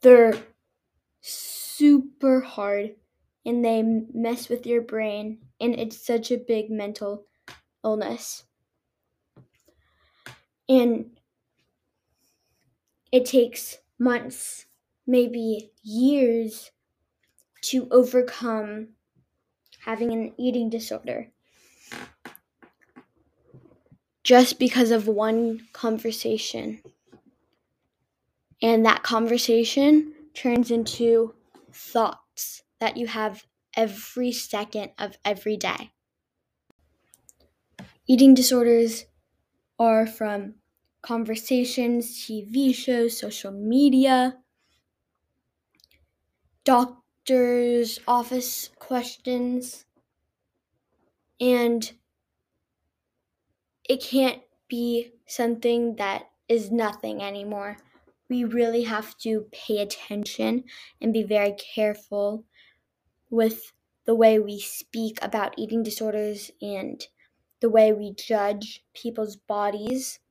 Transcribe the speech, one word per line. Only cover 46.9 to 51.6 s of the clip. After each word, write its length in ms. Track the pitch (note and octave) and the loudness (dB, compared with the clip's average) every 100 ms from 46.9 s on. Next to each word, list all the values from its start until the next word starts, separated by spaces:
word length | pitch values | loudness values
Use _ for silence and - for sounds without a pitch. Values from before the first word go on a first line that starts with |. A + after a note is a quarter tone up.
| - _ _ - B3+ B3 B3 A#3+ A#3+ A#3 A3+ - | -6 _ _ 0 2 2 2 0 0 -2 -6 0
office 600 | B3 A#3 B3+ B3 - - _ | 0 0 -6 -6 -10 -12 _
questions, 1080 | - B3+ A#3+ - - B3 B3 B3 B3 - _ _ _ _ _ _ _ _ _ _ _ _ _ _ _ _ | -6 -6 -6 -12 -6 -4 -4 -4 -8 -16 _ _ _ _ _ _ _ _ _ _ _ _ _ _ _ _
and 520 | B3 B3 | 2 2